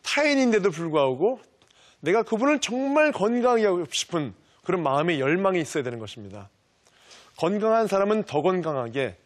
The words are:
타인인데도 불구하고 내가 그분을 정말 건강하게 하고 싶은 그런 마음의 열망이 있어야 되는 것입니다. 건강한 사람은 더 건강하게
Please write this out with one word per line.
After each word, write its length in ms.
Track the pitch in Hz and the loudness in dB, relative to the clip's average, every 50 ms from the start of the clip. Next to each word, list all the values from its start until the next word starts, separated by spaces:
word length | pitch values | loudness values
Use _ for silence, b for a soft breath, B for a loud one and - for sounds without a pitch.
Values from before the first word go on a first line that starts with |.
타인인데도 680 | _ - - 285 302 294 285 269 262 240 214 208 180 202 | _ -2 0 2 2 2 4 4 4 4 2 2 2 0
불구하고 680 | 160 160 170 165 151 151 139 135 131 123 170 226 262 233 - _ _ _ b b b b b b b b | -2 -2 -6 -2 2 2 2 2 2 0 0 -2 -2 -4 -12 _ _ _ b b b b b b b b
내가 220 | - 151 190 226 | -2 0 2 2
그분을 380 | 214 - 226 202 247 285 302 269 | 2 0 -2 0 2 2 2 2
정말 520 | - - 226 254 269 277 277 302 302 302 | 0 -4 -4 -4 -2 0 2 4 2 2
건강하게 540 | - - 185 220 240 247 233 247 240 226 214 | 2 0 0 0 0 2 2 2 2 4 2
하고 180 | 202 180 175 170 - | 2 0 0 -4 -4
싶은 440 | - - - - - 165 147 117 92 b b b b b b | -6 -6 -6 -4 -4 -4 -4 -4 -8 b b b b b b
그런 180 | - 175 185 | -2 -2 0
마음의 380 | 160 139 135 143 156 175 170 139 | 0 0 0 2 2 0 0 0
열망이 400 | 131 139 160 185 196 190 185 175 | 0 0 0 2 2 0 0 0
있어야 220 | 156 - - 156 | -4 -2 -4 -4
되는 160 | 127 123 120 117 | -4 -4 -8 -8
것입니다. 500 | 110 101 - 117 104 98 95 104 101 104 _ _ _ _ _ B B B B B B B B B B B B | -12 -14 -14 -16 -16 -16 -16 -16 -18 -20 _ _ _ _ _ B B B B B B B B B B B B
건강한 500 | - - 170 202 208 214 220 220 226 220 | -4 -2 -2 -2 0 0 2 2 2 2
사람은 380 | 196 196 196 196 202 214 214 202 | 2 2 0 2 2 0 0 -2
더 180 | - - 147 | -2 -2 0
건강하게 760 | 151 185 185 185 160 160 151 135 120 117 113 139 131 110 90 _ _ | 2 2 0 0 -4 -4 -4 -4 -6 -4 -4 -4 -4 -4 -6 _ _